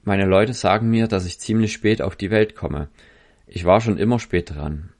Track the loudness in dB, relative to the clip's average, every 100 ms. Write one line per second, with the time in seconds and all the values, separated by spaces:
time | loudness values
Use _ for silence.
0 | -2 0 4 4 2 0 0 2 2 2
1 | 2 0 -4 -10 -2 0 0 0 0 0
2 | -2 -4 -2 2 0 -2 -8 -8 -10 _
3 | -20 _ _ _ _ -6 2 4 4 -2
4 | 0 -2 -2 -4 -4 -8 -8 -8 -12